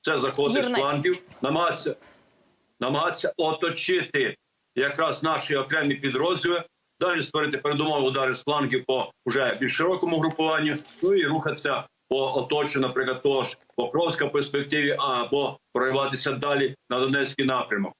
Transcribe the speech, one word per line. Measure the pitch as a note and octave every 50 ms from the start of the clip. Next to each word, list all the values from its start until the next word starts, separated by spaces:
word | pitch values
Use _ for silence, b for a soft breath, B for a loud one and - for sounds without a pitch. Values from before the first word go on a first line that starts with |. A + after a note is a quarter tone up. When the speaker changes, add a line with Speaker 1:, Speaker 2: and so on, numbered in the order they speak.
| -
Speaker 1:
це | D#3 D#3+ C3
заходити | B2+ C3+ C3 C#3 C#3+ C#3 A#2 -
з | C3+
Speaker 2:
Гірник. | A#3+ - -
Speaker 1:
флангів, | C#3 C#3+ D3 C#3+ C#3+ F3+ F3+ F3+ - - - -
намагатися, | - C3+ D#3 E3 F3 E3 D#3+ D#3+ - D3+ - - - - - _ _ _ _ _ _ _ _ _ _ _ _ _
намагатися | A#2+ B2+ C#3+ D3 D#3+ F3 E3+ - - - -
оточити | - E3 D#3 D#3+ - F3 E3 - - - - F#3 F3 D#3 - - C#3+ B2+ G#2 E2+ _ _ _ _ _ _ _ _
якраз | B2 C3+ C#3+ C#3+ D#3 D#3+ D#3 C#3+ -
наші | D3+ D#3+ D#3 C#3+ - - D3
окремі | C#3 C3 C3+ D3+ D#3+ D3 C#3+ C3+
підрозділи, | C#3 C#3 C3+ B2 C3 D3+ F3 F#3 E3+ - F3 F3 E3+ E3 - _ _ _ _ _ _
далі | E3 F3+ F3 D#3+
створити | C#3 - - D3+ D3 C#3+ D3 C#3
передумови | - D3 D3 C#3+ D#3 D#3 D3+ C#3+ C3+ C3
удари | C3 C#3 C3+ C3 C#3
з | -
флангів | - C#3+ D3 D3 C#3 B2 B2 B2 -
по | - C3 B2+ G2+ - - _ _
вже | B2+ A2+ C#3 C3 B2 - -
більш | C3 A#2+ -
широкому | - D#3+ F3+ F#3 F3 F3+ E3+ E3 D#3+
групуванню, | D#3 D#3+ D#3 - D#3+ D#3+ D#3+ D#3 D3+ D3+ D3 D3 - - - -
ну | - F#3 G3
і | F#3+ D#3
рухатися | C#3 D#3 D#3+ - D#3 C3+ - - C#3+ C3 A2+ - - _ _ _ _
по | C3 C3+ C3+ C3 -
оточенню, | C#3 C3 C3 D3+ D3 C#3+ C#3+ C#3+ C3+ C3+
наприклад, | C#3 C3 C3 C3 C3 C3 C3
того | - C#3+ C#3 C3+ A#2
ж | - - - - _ _
Покровська | - A#2+ A#2+ - D#3 E3+ E3 E3 - D3+
в | C#3+
перспективі, | - C#3+ C3+ - - C#3+ C#3+ C#3+ D3+ D3+ C#3+ C#3+ C#3+ -
або | C3+ C#3 B2+ B2 A#2+ B2 C#3 C#3+ C#3 C3 C#3 - _ _
прориватися | _ A#2+ B2+ C3 C3 C#3 C3+ C3 C3 B2+ - D3
далі | C3+ C3+ C#3+ C#3+ C#3+ C#3 C3+ C3+ C#3 _ _ _
на | B2 B2+
Донецький | C3 C3 C3+ C#3 C3+ C#3 - - C3+
напрямок. | C3 C3 B2 A#2 - A2 G2+ G2 F2 - _